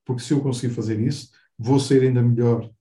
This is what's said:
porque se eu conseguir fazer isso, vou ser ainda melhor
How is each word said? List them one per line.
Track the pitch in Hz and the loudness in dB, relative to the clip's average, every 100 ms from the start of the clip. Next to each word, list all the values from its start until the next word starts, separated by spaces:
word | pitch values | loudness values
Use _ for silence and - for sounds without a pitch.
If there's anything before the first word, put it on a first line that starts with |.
porque | - 123 | -8 -8
se | - | -2
eu | 139 | -2
conseguir | 139 120 123 | -2 -4 -6
fazer | 117 110 107 | -4 -4 -2
isso, | 135 - - _ _ - | -2 -4 -12 _ _ -10
vou | 117 139 | 0 2
ser | 135 135 | 4 2
ainda | 131 123 | 4 2
melhor | 120 117 120 110 - _ | 2 2 2 0 -4 _